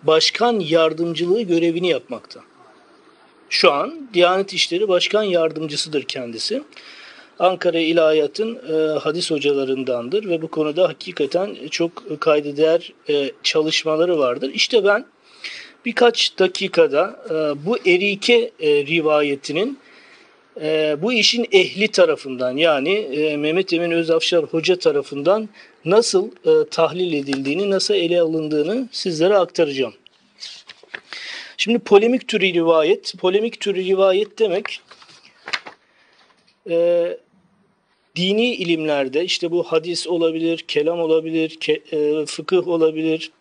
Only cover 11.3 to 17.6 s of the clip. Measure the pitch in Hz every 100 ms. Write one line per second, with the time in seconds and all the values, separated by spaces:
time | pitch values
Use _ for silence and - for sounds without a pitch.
11.3 | 170 202 190 143 - 170 - - 151 -
12.3 | 151 147 143 160 165 165 - - 147 139
13.3 | - - 160 156 156 160 156 175 170 131
14.3 | 123 135 - - 233 196 208 269 _ _
15.3 | - - - - - - 233 240 233 -
16.3 | - 185 185 190 - 151 139 185 233 -
17.3 | 156 156 147